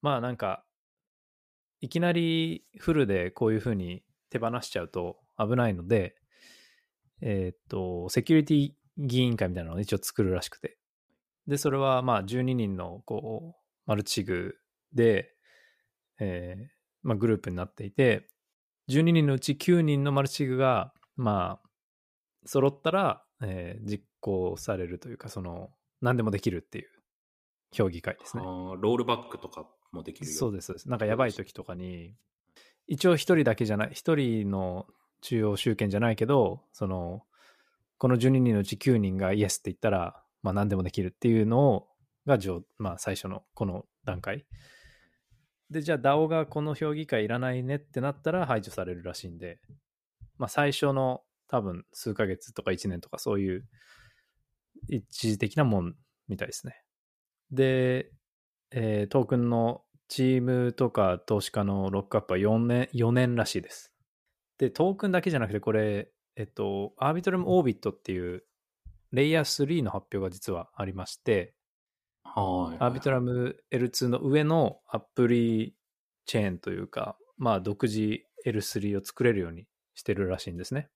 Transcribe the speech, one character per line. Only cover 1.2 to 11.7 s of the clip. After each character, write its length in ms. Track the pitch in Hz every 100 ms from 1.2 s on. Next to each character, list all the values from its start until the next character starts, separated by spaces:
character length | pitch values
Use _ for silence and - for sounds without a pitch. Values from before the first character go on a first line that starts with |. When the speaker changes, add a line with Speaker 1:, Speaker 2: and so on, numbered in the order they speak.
| _ _ _ _ _ _
Speaker 1:
い 100 | 123
き 100 | 170
な 120 | 175
り 540 | 170 165 160 165 165 _ -
フ 160 | -
ル 140 | 156 120
で 240 | 95 87
こ 160 | - 113
う 60 |
い 40 | 110
う 20 |
ふ 80 | 117
う 80 | 104
に 280 | 87 90 _ _ _
手 100 | 113
放 100 | 113 120
し 100 | -
ち 60 | -
ゃ 60 |
う 60 | 85
と 320 | 95 87 - _ -
危 180 | 107 123
な 140 | 120
い 40 |
の 140 | 90 87
で、 300 | 110 90 _ _ _ - - _ _ _ _ _ _
え 320 | 113 98 92
ー 20 | -
っ 20 | _
と、 400 | 104 92 87 90
セ 140 | -
キ 100 | 120
ュ 40 | 160
リ 80 | 147
テ 80 | 151
ィ 160 | 143 - _ -
議 220 | 139 123
員 180 | 127 113
会 100 | 92
み 80 | 90
た 60 |
い 20 |
な 80 | 82
の 60 | 87
を 20 |
一 140 | 104
応 40 | 101
作 240 | - -
る 120 | 98
ら 80 | 90
し 80 | -
く 80 | -
て。 200 | - _ _ _ _ _ _ _ -
で、 100 | 143
そ 140 | 151